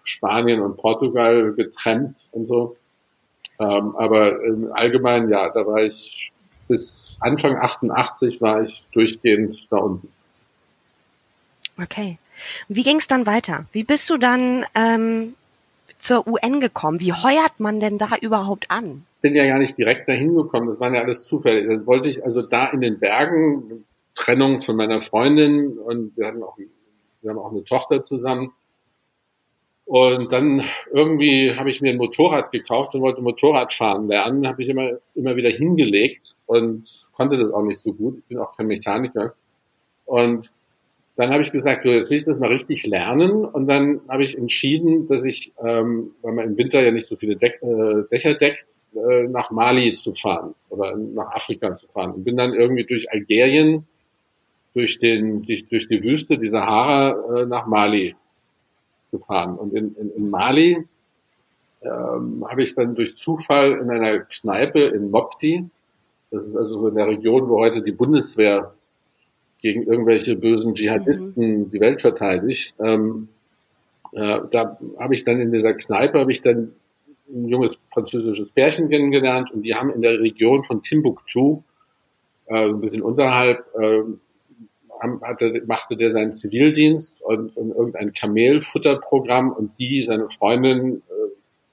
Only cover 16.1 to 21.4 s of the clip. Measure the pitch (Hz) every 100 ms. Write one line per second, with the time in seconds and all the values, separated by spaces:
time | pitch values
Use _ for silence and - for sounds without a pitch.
16.1 | 247 226 226 233 277 254 - 156 165 180
17.1 | 170 247 285 311 - 214 214 214 202 214
18.1 | 226 226 214 196 196 - 190 220 139 156
19.1 | _ 147 143 139 135 135 - 110 123 -
20.1 | 127 147 170 156 123 117 107 123 127 117
21.1 | 120 - 147